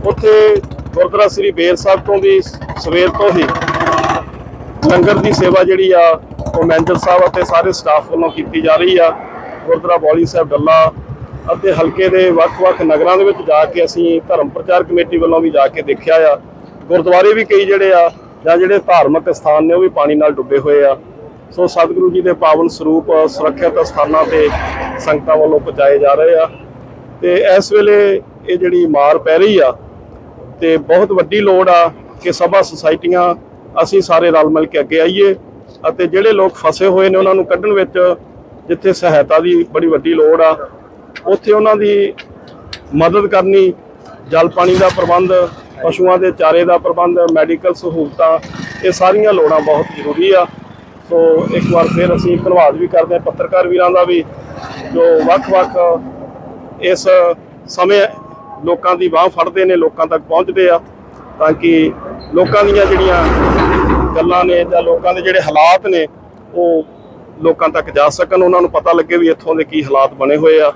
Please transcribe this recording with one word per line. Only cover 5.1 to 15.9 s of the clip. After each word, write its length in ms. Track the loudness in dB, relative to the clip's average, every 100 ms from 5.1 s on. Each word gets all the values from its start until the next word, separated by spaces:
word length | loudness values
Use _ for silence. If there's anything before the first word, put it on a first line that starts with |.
| 0
ਦੀ 140 | 0
ਸੇਵਾ 300 | 0 2 2
ਜਿਹੜੀ 260 | 2 2 2
ਆ 160 | 4 4 2 -6 -14 -8
ਉਹ 140 | -4
ਮੈਨੇਜਰ 320 | 0 0 0 -2
ਸਾਹਿਬ 280 | 0 2 2
ਅਤੇ 180 | 0
ਸਾਰੇ 280 | -2 0 -2
ਸਟਾਫ 380 | -4 -2 -2 -2
ਵੱਲੋਂ 200 | -4 -4
ਕੀਤੀ 300 | -6 -8 -4
ਜਾ 160 | 0 2
ਰਹੀ 200 | 2 2
ਆ। 120 | 2 0 -14 -18 -16 -14 -4
ਗੁਰਦੁਆਰਾ 300 | -4 -2 0
ਬੌਲੀ 260 | 0 0 0
ਸਾਹਿਬ 220 | -2 -2
ਡੱਲਾ 440 | -2 2 2 2 -2 -16 -16 -16 -14 -6
ਅਤੇ 200 | -2 -2
ਹਲਕੇ 360 | 0 -2 0 0
ਦੇ 220 | 2 2
ਵੱਖ-ਵੱਖ 500 | 2 0 0 -2 0
ਨਗਰਾਂ 340 | 0 0 2 2
ਦੇ 80 |
ਵਿੱਚ 140 | 2 0
ਜਾ 220 | 0 0
ਕੇ 200 | 0 0
ਅਸੀਂ 360 | -2 0 -2 -2 -2
ਧਰਮ 200 | -4 -4
ਪ੍ਰਚਾਰ 340 | -8 -2 -2
ਕਮੇਟੀ 360 | 0 -2 -2 -2
ਵੱਲੋਂ 220 | 0 0
ਵੀ 100 | 0
ਜਾ 160 | 0 0
ਕੇ 160 | -2
ਦੇਖਿਆ 320 | -6